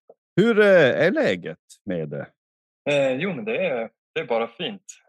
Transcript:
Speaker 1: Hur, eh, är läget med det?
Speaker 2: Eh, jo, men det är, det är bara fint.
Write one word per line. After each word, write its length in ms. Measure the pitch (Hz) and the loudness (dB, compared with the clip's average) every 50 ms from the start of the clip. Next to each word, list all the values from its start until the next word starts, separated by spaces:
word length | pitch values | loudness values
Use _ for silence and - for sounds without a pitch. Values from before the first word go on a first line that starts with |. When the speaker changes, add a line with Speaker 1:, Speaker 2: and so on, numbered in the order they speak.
| _ _ - _ _ _ - | _ _ -20 _ _ _ 0
Speaker 1:
Hur, 240 | 165 208 233 220 208 | 2 2 2 4 4
eh, 460 | 208 202 190 175 147 123 73 85 147 | 6 6 6 6 6 4 4 2 2
är 60 | 185 | 0
läget 460 | 254 320 254 143 95 90 82 82 82 - _ _ - _ - | 2 0 0 0 -2 -4 -6 -10 -12 -14 _ _ -20 _ -10
med 240 | 98 90 85 78 73 | -8 -6 -6 -6 -8
det? 180 | 73 71 - - _ _ _ _ _ _ _ _ _ _ - 139 | -8 -10 -12 -14 _ _ _ _ _ _ _ _ _ _ -4 -2
Speaker 2:
Eh, 220 | 147 143 139 131 | 0 0 0 0
jo, 220 | 127 135 175 202 170 | -2 -2 -4 -6 -6
men 120 | 123 104 | -6 -6
det 220 | 110 117 160 190 | -6 -4 -4 -4
är, 220 | 165 131 117 113 107 _ _ _ _ - | -4 -4 -4 -8 -8 _ _ _ _ -10
det 80 | 160 | -8
är 40 | 160 | -6
bara 220 | 120 117 113 117 | -4 -2 -2 -2
fint. 360 | 113 - - - - 101 98 _ - - _ _ | -4 -8 -10 -10 -10 -10 -12 _ -20 -20 _ _